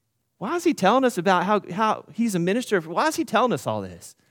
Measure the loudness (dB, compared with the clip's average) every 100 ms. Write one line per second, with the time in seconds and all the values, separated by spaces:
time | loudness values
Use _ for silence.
0 | _ _ _ -12 -6 -2 0 2 4 4
1 | 2 0 2 2 4 0 0 -2 -2 -2
2 | -6 -4 -2 0 0 -2 0 -2 -2 -2
3 | 0 -2 0 0 2 0 -2 -4 -6 -14
4 | -20 -20 _